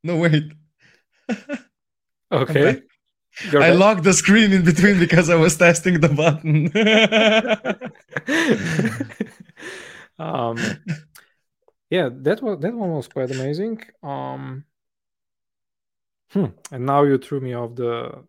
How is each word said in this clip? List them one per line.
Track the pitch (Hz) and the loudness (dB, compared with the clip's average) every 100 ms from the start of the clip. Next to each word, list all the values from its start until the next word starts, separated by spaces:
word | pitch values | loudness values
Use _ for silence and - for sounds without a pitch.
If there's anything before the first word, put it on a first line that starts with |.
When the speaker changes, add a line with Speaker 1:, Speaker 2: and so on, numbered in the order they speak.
Speaker 1:
No, | 156 170 | -4 0
wait. | 170 151 151 - _ _ _ _ _ _ - | 2 2 0 -14 _ _ _ _ _ _ -10
<laughs> | 233 - 285 _ _ _ _ _ _ _ | -10 -8 -12 _ _ _ _ _ _ _
Speaker 2:
Okay. | 156 131 | -2 0
Speaker 1:
I'm | 147 | 2
back. | 147 - _ _ _ _ _ - | 2 0 _ _ _ _ _ -16
Speaker 2:
You're | 202 147 | 0 4
Speaker 1:
I | |
Speaker 2:
back. | 165 175 | 6 6
Speaker 1:
locked | 196 208 | 4 4
the | 165 | 2
screen | 180 - 214 214 | 0 4 4 4
in | 190 | 4
between | 175 151 196 196 | 2 4 4 4
because | 180 165 165 | 4 4 4
I | 170 | 4
was | 160 156 | 4 4
testing | 170 170 185 175 | 4 4 2 2
the | 151 | 2
button. | 147 160 151 160 151 160 | 2 0 0 0 0 0
<laughs> | 202 220 220 214 220 220 220 220 214 254 202 254 - _ - - | 0 2 4 4 2 2 2 0 -4 -4 -8 -10 -18 _ -14 -4
Speaker 2:
<laughs> | 311 330 - 165 160 135 113 123 - - - - _ - - - - - _ | -2 0 -2 -2 -4 -4 -4 -12 -10 -12 -12 -20 _ -18 -18 -20 -20 -20 _
Um, | 160 139 117 117 220 - - 156 _ - _ _ _ _ _ _ _ | -8 -4 -4 -4 -6 -8 -10 -12 _ -20 _ _ _ _ _ _ _
yeah, | 175 143 131 | -4 -4 -4
that | 135 214 | -4 -4
wa-, | 254 185 | -4 -6
that | 165 | -6
one | 233 190 | -6 -6
was | 156 123 | -6 -8
quite | - 127 | -8 -8
amazing. | 131 131 151 214 220 - _ | -6 -6 -6 -8 -10 -14 _
Um, | 147 139 135 135 135 131 147 _ _ _ _ _ _ _ _ _ _ _ _ _ _ _ _ | -12 -10 -10 -12 -14 -16 -18 _ _ _ _ _ _ _ _ _ _ _ _ _ _ _ _
hmm, | 190 147 - - | -4 -4 -8 -18
and | 131 127 | -10 -2
now | 139 | 2
you | 143 135 | 2 2
threw | - 143 | -2 -10
me | 131 | -8
off | 120 117 | -8 -10
the | 120 120 117 120 - | -6 -6 -6 -8 -14